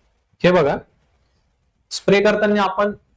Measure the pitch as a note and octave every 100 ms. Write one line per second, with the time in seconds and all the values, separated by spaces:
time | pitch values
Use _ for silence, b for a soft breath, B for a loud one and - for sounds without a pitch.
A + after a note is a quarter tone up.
0 | _ _ _ _ F3 F3+ C#3+ B2 - _
1 | _ _ _ _ _ _ _ _ _ -
2 | - G3+ G#3 G#3 G#3 G#3 F#3+ - G3+ G3+
3 | _